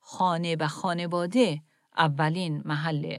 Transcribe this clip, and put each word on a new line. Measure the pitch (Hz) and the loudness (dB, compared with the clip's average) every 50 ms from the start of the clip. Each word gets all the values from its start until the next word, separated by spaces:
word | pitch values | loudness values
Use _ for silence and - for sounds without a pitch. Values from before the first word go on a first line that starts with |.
خانه | _ - - - 185 185 175 165 170 170 165 | _ -16 -2 0 2 2 2 0 0 -2 -2
و | 156 160 151 | 0 -2 -4
خانواده | 151 - - 190 175 170 175 170 170 175 175 175 185 247 254 196 170 160 - _ _ _ _ _ _ | -4 -4 -2 -2 -2 -2 -2 -2 -2 -2 -2 0 4 4 4 4 2 -4 -8 _ _ _ _ _ _
اولین | - 165 156 143 143 160 156 165 180 185 170 151 147 139 | 2 2 2 4 2 2 2 2 0 -2 -2 -2 -4 -2
محل | 151 151 147 151 165 160 147 147 160 151 | -4 -4 -2 -2 -2 -2 -2 -4 -4 -8